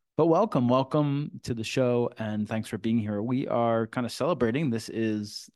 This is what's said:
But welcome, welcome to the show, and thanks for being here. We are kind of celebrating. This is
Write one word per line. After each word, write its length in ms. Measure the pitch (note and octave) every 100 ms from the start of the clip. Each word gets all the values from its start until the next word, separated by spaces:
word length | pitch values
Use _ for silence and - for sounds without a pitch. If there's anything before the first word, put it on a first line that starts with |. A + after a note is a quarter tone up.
| _ -
But 80 | E3
welcome, 420 | D3+ A3 - B2
welcome 720 | B2+ C3 D#3 D3 C#3 D3 -
to 100 | -
the 100 | A#2
show, 460 | A2 - B2 A#2+ A#2 -
and 320 | A2 G#2+ G#2
thanks 180 | A2 G#2+
for 120 | G#2+
being 180 | A2+ A#2
here. 240 | G#2+ G#2
We 260 | A2+ B2+ -
are 380 | A#2 A#2+ A2+ A2+
kind 200 | - A#2
of 60 |
celebrating. 600 | - C#3+ D#3 A#2+ C3 D#3
This 180 | A2+ -
is 600 | A2 A2+ G#2+ G#2 - -